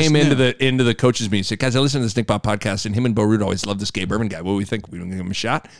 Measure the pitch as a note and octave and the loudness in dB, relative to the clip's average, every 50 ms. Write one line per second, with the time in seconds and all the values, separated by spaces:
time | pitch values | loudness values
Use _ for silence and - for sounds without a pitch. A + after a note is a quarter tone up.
0 | D#3 D#3+ D3+ D3 - C#3+ C#3+ B2+ C3 B2 B2 - C3+ C3+ B2+ C3 B2+ A#2+ A2+ - | 4 4 4 4 6 4 4 4 4 2 2 2 0 0 2 2 2 2 2 4
1 | - B2 A#2+ - A#2 G2+ G2 G2+ F#2 - A2 G2+ - C3 A#2 C3 C#3 C#3+ C3+ C#3+ | 2 2 2 2 -2 0 0 0 0 -2 -4 -2 -2 0 0 2 0 2 0 0
2 | B2 A2+ G2+ B2 A2 - G#2+ G#2 - G#2+ G#2 G#2 - G#2+ G2 G2 - G#2+ G2+ A2+ | -2 0 0 -2 0 0 -2 -2 0 -2 -2 -2 -2 -4 -4 -2 -4 -2 -2 0
3 | B2 B2 A2 A2 G#2+ G#2 A2 G#2+ G#2 F#2+ F#2+ F#2 - G2+ G2+ G2 G2+ F#2+ - F#2+ | 0 2 2 2 4 4 4 2 2 0 -2 -2 -2 -4 -4 -4 -4 -6 -4 -4
4 | F#2 F2+ G2+ G#2+ A#2 G#2 G2 D#2+ E2+ F#2 G2+ G2+ G2+ G2 - G#2+ G2+ - - F2 | -4 -2 -2 -2 -2 -4 -6 -6 -4 -2 -2 -2 -2 -4 -6 -8 -8 -10 -12 -12
5 | F2+ F2+ F#2+ F#2 F2+ F2+ G2 - - A2 C3+ D#3+ - - - | -10 -8 -8 -8 -6 -6 -6 -4 -2 -2 -4 -4 -4 -10 -20